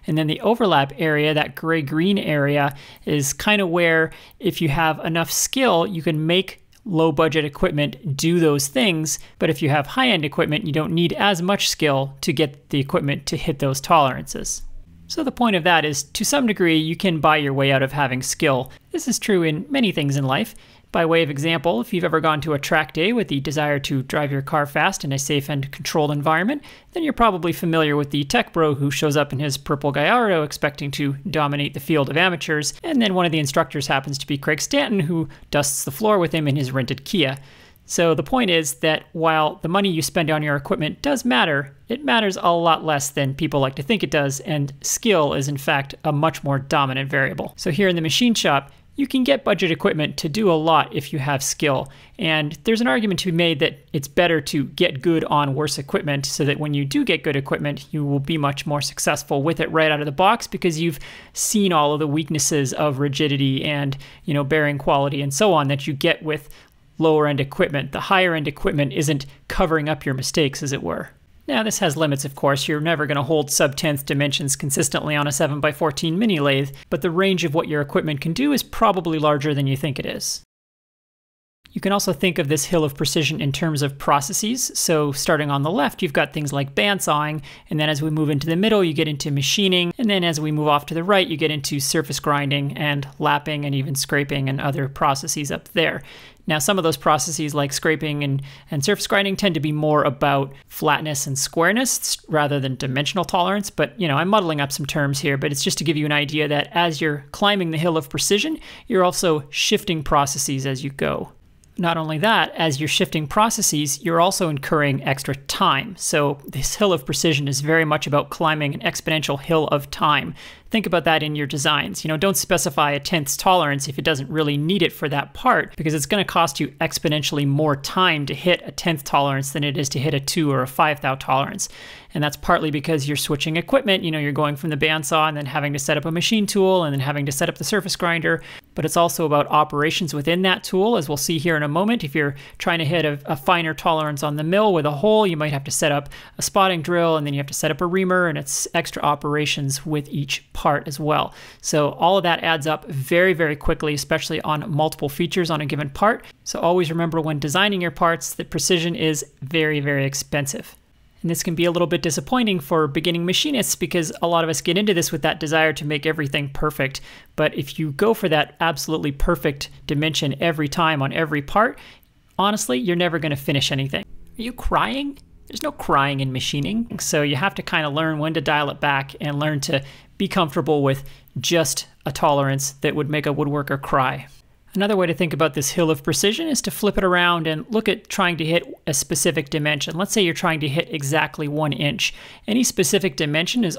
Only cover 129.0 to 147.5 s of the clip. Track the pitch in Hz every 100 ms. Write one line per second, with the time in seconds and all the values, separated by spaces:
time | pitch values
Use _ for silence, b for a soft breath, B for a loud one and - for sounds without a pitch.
129 | - 143 139 135 139 156 143 135 139 139
130 | 147 139 139 175 151 131 127 - 156 143
131 | 139 135 - 135 139 196 - B B B
132 | B - 147 - - 170 156 147 143 156
133 | 139 143 - 147 160 160 165 269 262 277
134 | 170 156 147 139 147 143 165 147 156 156
135 | 147 160 156 147 139 147 143 143 139 147
136 | 160 165 - 220 202 202 190 185 156 139
137 | 135 147 143 139 170 - 143 208 185 -
138 | 175 165 165 160 B B _ - 160 180
139 | 170 - 160 147 143 151 147 143 156 -
140 | 160 147 143 175 190 185 - 185 214 226
141 | 151 143 - 160 170 156 147 156 208 240
142 | 143 160 143 139 B B - 170 147 170
143 | 151 143 - 156 - 175 160 147 180 160
144 | 151 143 151 147 156 196 214 170 147 143
145 | 208 214 202 160 151 143 139 - 160 143
146 | 143 B B - - 202 190 170 147 175
147 | 165 156 143 143 143